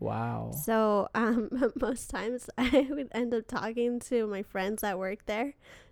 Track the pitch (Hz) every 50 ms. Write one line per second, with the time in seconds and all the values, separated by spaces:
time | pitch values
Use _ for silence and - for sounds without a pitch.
0 | 113 107 110 110 117 117 117 113 113 113 120 143 147 226 226 220 220 214 208 202
1 | - - - 220 233 214 233 233 214 - - 247 269 226 - 254 240 214 254 -
2 | - - - 180 190 226 247 240 - - - - 254 240 277 262 277 262 294 294
3 | 262 - - 226 247 233 240 226 220 - - 180 190 220 233 240 233 240 240 240
4 | - - 254 233 220 208 202 190 208 - - 196 185 196 220 208 - 208 185 185
5 | 190 190 202 214 - - 208 214 262 285 - _ - - - - - -